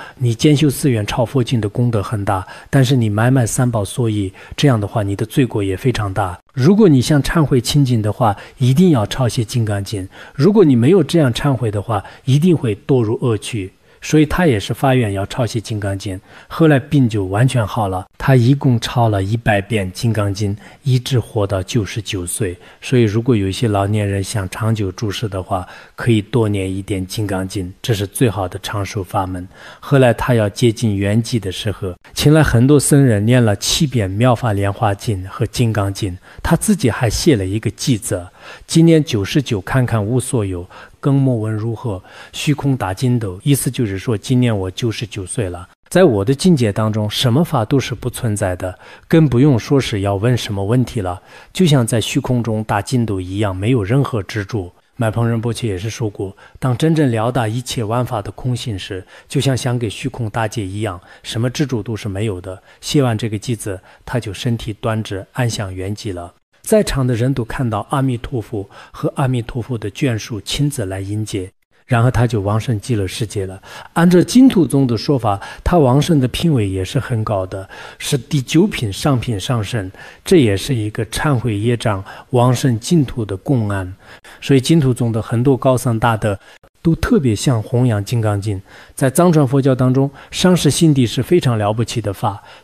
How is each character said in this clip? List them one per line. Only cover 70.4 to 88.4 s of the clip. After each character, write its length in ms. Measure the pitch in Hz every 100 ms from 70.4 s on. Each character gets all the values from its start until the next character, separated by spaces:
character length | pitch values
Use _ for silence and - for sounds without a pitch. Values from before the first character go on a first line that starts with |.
亲 260 | - - 143
自 140 | 135
来 160 | 95 95
迎 240 | 98 104
接， 260 | 107 101 92 _ _ _ _
然 160 | 117
后 80 | 123
他 160 | 117 120
就 160 | 110
往 180 | 98 107
生 180 | - 107
极 160 | -
乐 120 | 110 95
世 200 | - 107
界 200 | 104 95
了。 140 | 92 - - -
按 140 | - 175
照 140 | 175
净 240 | - 247 262
土 200 | 190 139
宗 200 | 139 131
的 80 | 110
说 220 | - 139
法， 220 | 113 98 - -
他 140 | - 175
往 220 | 131 135
生 200 | 151 151
的 80 | 127
品 240 | - 170
位 160 | 131 101
也 160 | 95
是 160 | 92 135
很 240 | - 117
高 220 | 107 101 92
的， 220 | 98 95 - - -
是 180 | - 139
第 260 | - 147
九 240 | 120 156 208
品 260 | - 107
上 260 | 95 151 131
品 220 | 127 101
上 240 | - 120
生， 260 | 98 117 92 - - -
这 140 | - 180
也 180 | 113
是 200 | 98 -
一 160 | 123 107
个 140 | 117 110
忏 280 | - 156
悔 220 | 127 120 101
业 180 | 113
障、 300 | 117 117 98 - - -
往 240 | 123 123
生 240 | 123 135 113
净 240 | - 170
土 200 | 120 -
的 100 | 104 98
公 340 | - 131 104
案。 220 | 101 92 95 - - - -
所 140 | -
以 60 | 135
净 180 | 123 165
土 140 | 131
宗 180 | 117 117
的 100 | 110
很 220 | - 113
多 140 | 131 127
高 220 | 135 127
僧 200 | 131 113
大 160 | 120
德 240 | 110 110 98 - - _ _
都 120 | 170 156
特 240 | - 226
别 140 | 131
像 280 | 104 - 113
弘 240 | - 120 127
扬 160 | 104
金 160 | 101 120
刚 200 | 107 101